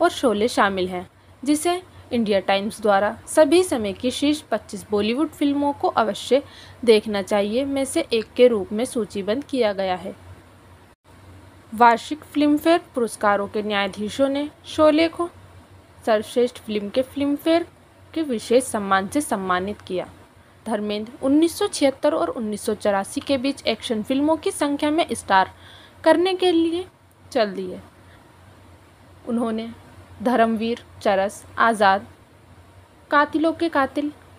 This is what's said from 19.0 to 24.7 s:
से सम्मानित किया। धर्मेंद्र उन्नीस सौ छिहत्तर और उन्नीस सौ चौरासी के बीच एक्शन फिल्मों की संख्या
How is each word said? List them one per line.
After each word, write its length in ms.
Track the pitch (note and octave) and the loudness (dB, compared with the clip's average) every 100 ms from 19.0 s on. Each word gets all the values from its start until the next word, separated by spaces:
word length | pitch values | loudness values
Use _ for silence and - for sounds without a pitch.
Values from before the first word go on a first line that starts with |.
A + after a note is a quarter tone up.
| F#3+ | 0
से 140 | C#4+ | -4
सम्मानित 600 | D4 G#3+ F#3+ F3+ F#3+ G#3 | -2 -4 -2 -4 -4 -10
किया। 280 | - F#3 - - - _ _ _ - | -8 -8 -8 -14 -20 _ _ _ -8
धर्मेंद्र 480 | A3 G#3 G#3 A3 - | -6 -4 -6 -8 -6
उन्नीस 360 | C4+ D4 E4 - | 2 4 2 0
सौ 80 | D#4 | -4
छिहत्तर 460 | - C#4 C4+ D4 | 0 0 2 0
और 140 | D#4+ E4+ | 0 -2
उन्नीस 340 | - G#3+ G#3 | -4 -6 -6
सौ 120 | - | -6
चौरासी 480 | G#3 G#3+ G3 G3 - | -2 0 -2 -2 -8
के 160 | - C#4 | -2 -2
बीच 260 | C4 C#4+ - | -2 -4 -4
एक्शन 360 | A3+ - A3 | -4 -4 -6
फिल्मों 340 | G#3 C4 D4 D#4+ | -2 0 0 0
की 140 | F#4+ | -2
संख्या 400 | G4 D4 | -4 -4